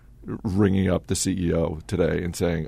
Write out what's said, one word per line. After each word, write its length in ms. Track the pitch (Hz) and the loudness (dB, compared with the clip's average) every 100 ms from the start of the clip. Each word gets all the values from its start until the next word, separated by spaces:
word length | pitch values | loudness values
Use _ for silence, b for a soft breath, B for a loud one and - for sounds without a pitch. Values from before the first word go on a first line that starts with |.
| b - - 110 | b -18 -12 -8
ringing 480 | 110 92 101 95 92 | -2 2 4 4 2
up 160 | 85 - | 0 -2
the 80 | |
C 340 | 95 - 95 85 | -2 -2 0 0
E 60 | |
O 260 | 82 82 78 - | 0 0 -4 -4
today 380 | 87 82 80 | 0 2 2
and 100 | 87 | -4
saying, 320 | - 87 82 | -2 -2 -2